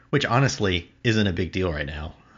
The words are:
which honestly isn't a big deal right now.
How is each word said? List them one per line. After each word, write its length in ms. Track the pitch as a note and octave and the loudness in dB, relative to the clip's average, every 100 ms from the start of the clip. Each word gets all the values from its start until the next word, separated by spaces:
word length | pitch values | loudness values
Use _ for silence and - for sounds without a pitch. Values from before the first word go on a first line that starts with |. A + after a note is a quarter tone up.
| _ | _
which 160 | D3 - | -2 2
honestly 680 | A#2+ C3+ - G2+ F2 - _ | 2 2 2 0 0 -4 _
isn't 240 | B2 A2 G2+ | 0 2 2
a 60 | |
big 180 | F2+ F2+ | 0 -2
deal 200 | F#2+ F#2 | -2 -2
right 140 | D2+ C#2+ | -2 -6
now. 280 | D2+ D2+ - - | -8 -10 -12 -20